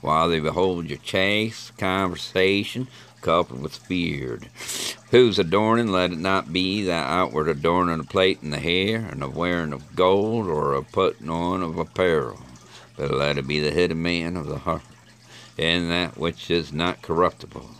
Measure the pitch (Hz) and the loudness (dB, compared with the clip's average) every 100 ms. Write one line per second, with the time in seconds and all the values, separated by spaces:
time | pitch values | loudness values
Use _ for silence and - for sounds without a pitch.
0 | - 78 82 82 76 76 95 87 80 71 | 2 2 2 2 0 2 0 0 -6 -8
1 | - 98 95 104 110 110 - - 95 95 | -2 0 2 2 0 -6 -16 -6 -2 0
2 | 95 85 - 95 95 98 104 120 131 - | 0 -4 -2 2 4 2 -2 -6 -8 -12
3 | - - - 82 87 62 76 - - 92 | -20 -8 2 2 2 -4 -10 -10 -4 -2
4 | 85 76 64 58 - - - - - - | -2 -4 -6 -10 -12 -14 -10 -8 -8 -10
5 | - 123 123 95 85 101 107 117 117 92 | 4 6 8 4 2 2 4 2 2 2
6 | 90 85 90 95 - 90 92 101 95 85 | 0 0 0 0 0 -2 0 0 0 0
7 | 67 85 87 67 78 73 82 90 87 82 | 0 0 0 0 0 0 2 2 2 0
8 | 73 95 95 - 76 73 76 90 98 113 | -2 2 2 2 -6 -6 0 0 0 -2
9 | 107 69 69 73 87 87 80 71 69 - | -6 -8 -8 -4 -2 0 -2 -6 -10 2
10 | 90 98 107 117 98 76 71 69 69 - | 4 4 2 0 -2 0 0 -2 -2 0
11 | 92 - 67 82 87 92 87 82 80 - | 0 0 -6 -4 -2 -2 -4 -4 -6 0
12 | 92 80 62 50 - - - - - - | 2 2 0 -10 -20 -20 -20 -20 -20 -6
13 | 71 65 71 71 67 76 76 76 87 80 | -2 0 0 0 -2 0 0 2 0 0
14 | 85 85 82 90 73 73 87 82 - - | -2 -2 -4 -6 -6 -6 -4 -6 -8 -20
15 | - - - - - - 82 85 85 85 | -20 -20 -20 -20 -16 -4 0 0 0 -2
16 | 87 - 82 - - 85 73 73 87 - | -2 -2 -4 -4 -2 -2 -2 -4 -2 -4
17 | - 82 90 - - 67 64 - | -4 2 2 0 -16 -16 -18 -20